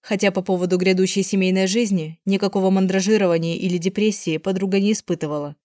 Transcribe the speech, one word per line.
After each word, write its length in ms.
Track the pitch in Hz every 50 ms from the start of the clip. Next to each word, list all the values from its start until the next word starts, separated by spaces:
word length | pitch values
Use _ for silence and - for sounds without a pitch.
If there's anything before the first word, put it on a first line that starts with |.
Хотя 300 | _ - 214 196 208 196
по 100 | 190 190
поводу 360 | 180 - 185 175 180 180 185
грядущей 460 | 180 180 190 190 185 190 185 - 196 190
семейной 440 | - 202 196 185 185 185 190 190
жизни 520 | 185 190 233 240 202 196 175 156 156 160 _ _
никакого 440 | 196 196 190 202 190 - 202 190 190
мандражирования 840 | 190 190 190 185 185 190 180 202 220 214 196 175 170 165 165 165 170
или 220 | - - 185 175
депрессии 600 | 180 165 196 190 214 208 214 208 - - 175 156
подруга 420 | 160 - 196 190 190 196 190 190 196
не 140 | 196 208 220
испытывала. 600 | - _ - 175 165 160 147 151 147 147 147 147 _